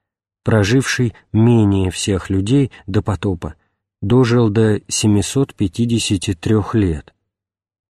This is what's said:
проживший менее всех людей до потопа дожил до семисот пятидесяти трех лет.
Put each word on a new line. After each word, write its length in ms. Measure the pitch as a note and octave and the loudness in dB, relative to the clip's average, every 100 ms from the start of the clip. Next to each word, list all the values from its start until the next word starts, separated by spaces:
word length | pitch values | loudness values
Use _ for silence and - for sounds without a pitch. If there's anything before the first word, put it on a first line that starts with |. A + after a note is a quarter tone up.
| _ _ _ _ | _ _ _ _
проживший 720 | - A2 G2+ C3 - - A#2+ - _ | 0 0 2 0 0 -2 -4 -6 _
менее 580 | G#2+ A#2 A#2 G#2 G2 F#2 | 2 4 4 2 2 -2
всех 400 | - - F#2 - | -4 -4 -4 -2
людей 400 | F#2+ G2+ C#3 C3+ - - | -4 0 0 0 -6 -6
до 160 | G#2 | -4
потопа 520 | G#2 F#2 G#2 E2+ D#2 - _ _ _ - | -2 -4 -4 -6 -8 -14 _ _ _ -8
дожил 480 | G#2 B2 A#2+ B2 A2+ | 0 2 4 2 2
до 320 | G#2 A2 G2+ - | 2 2 0 -4
семисот 640 | - G#2+ G#2 - C3+ C#3 | -2 2 2 0 -4 -4
пятидесяти 800 | - G2+ - A#2 A2+ - G2 - | -4 -4 -2 -2 -2 -2 -4 -4
трех 400 | F2+ - G#2+ G2 | -4 0 0 0
лет. 400 | A2+ F#2+ D2+ - _ _ _ _ _ _ _ _ | 0 0 -2 -8 _ _ _ _ _ _ _ _